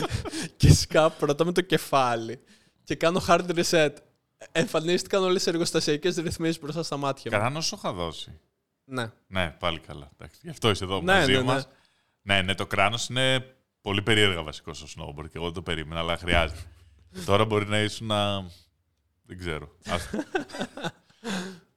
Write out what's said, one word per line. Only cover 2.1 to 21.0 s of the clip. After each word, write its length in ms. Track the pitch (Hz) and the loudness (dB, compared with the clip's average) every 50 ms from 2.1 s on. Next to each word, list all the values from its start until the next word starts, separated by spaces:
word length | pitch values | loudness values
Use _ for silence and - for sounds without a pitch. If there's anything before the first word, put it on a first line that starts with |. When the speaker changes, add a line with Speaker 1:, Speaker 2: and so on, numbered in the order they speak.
| 120 113 113 113 117 - _ _ _ _ _ _ _ _ _ | 0 -2 -4 -6 -10 -12 _ _ _ _ _ _ _ _ _
Speaker 1:
Και 100 | - 156 | -8 -2
κάνω 280 | - 160 165 180 185 - 190 | 0 2 2 2 2 4 4
hard 340 | 175 175 180 175 165 165 | 4 4 4 2 0 0
reset. 280 | - - 180 160 151 147 - - - _ _ _ _ _ _ - - - | 2 4 4 4 4 4 0 -4 -18 _ _ _ _ _ _ -20 -12 -4
Εμφανίστηκαν 720 | - 160 247 - - 160 156 170 180 180 - - 208 196 | 0 0 0 2 0 0 0 0 0 0 0 0 0 2
όλες 240 | 185 185 180 - - | 2 2 2 2 0
οι 20 | 190 | 0
εργοστασιακές 680 | 170 165 170 - - 156 - 160 147 147 - 175 165 | 0 0 0 0 0 0 0 0 0 0 0 -2 -2
ρυθμίσεις 440 | 170 156 135 - - 165 165 160 - | -2 -4 -4 -4 -2 -2 -2 -2 -4
μπροστά 220 | 143 143 151 170 | -6 -8 -6 -6
στα 140 | 156 - 151 | -6 -6 -4
μάτια 340 | 143 143 139 131 - - 113 107 | -4 -2 -4 -4 -4 -4 -2 0
μου. 40 | 101 | 0
Speaker 2:
Κράνος 280 | 110 127 147 160 151 | 0 0 -2 -4 -4
σου 80 | - 214 190 | -6 -6 -6
είχα 140 | - 170 | -6 -6
δώσει. 480 | 113 87 85 82 78 - - - 80 - _ _ _ _ _ _ _ _ _ | -4 -4 -4 -4 -6 -8 -12 -16 -18 -20 _ _ _ _ _ _ _ _ _
Speaker 1:
Ναι. 260 | - 131 123 113 110 - _ _ | -10 -6 -6 -6 -6 -10 _ _
Speaker 2:
Ναι, 300 | - 95 95 87 80 - - | -6 -4 -2 -2 -2 -4 -4
πάλι 200 | 90 85 82 78 | -4 -4 -4 -4
καλά. 320 | - - 76 73 69 - _ - | -8 -14 -16 -16 -16 -18 _ -20
Εντάξει, 200 | 85 - - _ | -20 -20 -20 _
γι' 80 | - 170 | -16 -16
αυτό 200 | 151 - - 113 | -6 0 2 2
είσαι 140 | 95 - 98 | 2 2 0
εδώ 160 | 90 98 95 | -2 -2 -2
Speaker 1:
Ναι, 120 | - 185 | 2 2
Speaker 2:
μαζί 200 | 190 190 151 131 | 4 4 4 4
Speaker 1:
ναι, 60 | - 131 | 4 2
ναι. 60 | 127 | 2
Speaker 2:
μας. 240 | 127 131 135 135 - _ _ _ _ _ _ _ _ _ _ | 2 0 -2 -4 -8 _ _ _ _ _ _ _ _ _ _
Ναι, 200 | - 98 98 98 | -2 2 2 2
ναι, 120 | 92 92 95 | 2 0 -2
το 120 | - 98 | -4 -4
κράνος 420 | - 104 101 98 104 117 117 - - | -2 2 2 2 2 2 -2 -6 -4
είναι 460 | 120 127 131 131 131 127 127 - - _ _ _ _ _ | -2 0 2 2 2 0 -2 -6 -16 _ _ _ _ _
πολύ 220 | - 101 98 104 | -4 -2 -2 0
περίεργα 400 | 101 117 110 107 104 98 90 82 | 2 4 4 6 4 4 2 0
βασικό 320 | 78 76 73 - - 82 78 | -6 -8 -10 -12 -12 -14 -14
στο 120 | - 76 71 - | -14 -14 -16 -14
snowboard 280 | 82 80 76 73 76 76 | -12 -12 -10 -10 -12 -12
και 80 | 82 - | -12 -8
εγώ 100 | 82 85 | -6 -6
δεν 100 | 87 85 | -6 -6
το 80 | 92 | -6
περίμενα, 380 | 82 87 82 80 76 73 82 82 | -6 -6 -4 -4 -6 -6 -6 -4
αλλά 160 | 82 85 85 | -4 -4 -4
χρειάζεται. 440 | 80 - 87 85 85 82 78 - - - - - _ _ _ _ | -4 -2 0 2 2 2 0 -4 -10 -16 -18 -20 _ _ _ _
Speaker 1:
<laughs> 300 | _ _ _ - 185 175 | _ _ _ -16 -6 0
Speaker 2:
Τώρα 180 | - 98 101 110 | 2 4 4 4
μπορεί 220 | 110 107 104 104 | 4 0 0 0
να 120 | 104 104 107 | 0 0 0
ήσουν 260 | 107 104 - - 113 | -2 -2 -4 -6 -4
να, 340 | 110 107 104 101 101 101 98 92 87 87 - _ _ _ _ _ _ _ _ _ _ _ _ | -2 -2 0 0 -2 -4 -6 -8 -12 -16 -20 _ _ _ _ _ _ _ _ _ _ _ _
δεν 160 | _ - 92 90 | _ -18 -14 -10
ξέρω. 380 | 90 85 78 73 73 - _ _ - | -6 -6 -6 -6 -8 -12 _ _ -8
Άστο. 320 | - 87 87 - - - 262 | -6 -6 -6 -4 -6 -8 -8
Speaker 1:
<laughs> 840 | 285 - - 339 - - - - 185 - - 277 247 165 - _ | -8 -6 -8 -8 -8 -8 -10 -10 -10 -10 -10 -10 -10 -10 -12 _